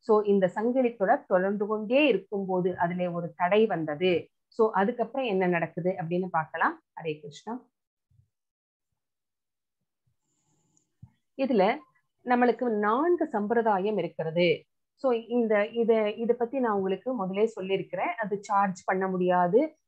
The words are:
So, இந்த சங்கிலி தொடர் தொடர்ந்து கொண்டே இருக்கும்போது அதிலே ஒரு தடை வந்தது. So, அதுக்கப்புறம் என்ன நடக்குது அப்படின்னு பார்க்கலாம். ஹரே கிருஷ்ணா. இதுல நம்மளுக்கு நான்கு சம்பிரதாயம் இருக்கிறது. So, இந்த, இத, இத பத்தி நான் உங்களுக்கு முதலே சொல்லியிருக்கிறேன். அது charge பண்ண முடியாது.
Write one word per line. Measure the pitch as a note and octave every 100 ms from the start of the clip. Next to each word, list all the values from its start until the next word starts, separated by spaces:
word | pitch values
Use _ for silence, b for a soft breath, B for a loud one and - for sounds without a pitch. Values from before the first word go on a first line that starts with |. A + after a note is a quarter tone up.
| -
So, | G#3+ G#3
இந்த | G3+ F#3
சங்கிலி | - A3+ B3+ B3 A#3
தொடர் | F#3+ C#4 -
தொடர்ந்து | F#3 F#3+ G#3 G#3
கொண்டே | G#3+ G#3 C4 D4+
இருக்கும்போது | F#3+ - G3+ F#3+ F#3 F3+ F3+
அதிலே | E3+ F3+ F3+
ஒரு | E3+ E3+ -
தடை | F3+ G#3 A3
வந்தது. | F3 D#3 D3 F#3 E3 - _ _ -
So, | A3+
அதுக்கப்புறம் | F#3 G3+ A#3+ A3 C4 B3+
என்ன | F#3+ F3+
நடக்குது | F3 D#3+ - E3+
அப்படின்னு | F#3 E3 F3+ F#3
பார்க்கலாம். | E3+ D#3 E3 G#3+ E4+ _
ஹரே | - E3 D3+
கிருஷ்ணா. | D3 - - B3 _ _ _ _ _ _ _ _ _ _ _ _ _ _ _ _ _ _ _ _ _ _ _ _ _ _ _ _ _ _ _ _ _ _ - _ _ -
இதுல | C4+ A#3 F#3 C#4+ - _ _ _ -
நம்மளுக்கு | B3 B3 A#3 B3 G#3
நான்கு | G#3 A#3 E4+ F4 D#4
சம்பிரதாயம் | G#3+ G#3 A#3 A3+ G3 G3 G#3
இருக்கிறது. | E3 - D#3+ E3 F3 C3+ _ _ _ _
So, | C4+ A#3 A3+
இந்த, | A#3+ A3+ G#3 G#3+
இத, | A#3 A3+ A3 G#3 G#3
இத | A3+
பத்தி | A#3+ A#3 C#4
நான் | A#3+ G3+
உங்களுக்கு | F#3+ F#3+ B3
முதலே | B3+ F#3 F#3+ A3
சொல்லியிருக்கிறேன். | A3 F#3 F#3+ - F3+ C#4 F4
அது | G#3+ G3+
charge | G3+ G3+ G3+ F#3
பண்ண | - F#3+ F#3+
முடியாது. | F#3 F3+ F3+ F3 G#3+ D#4 -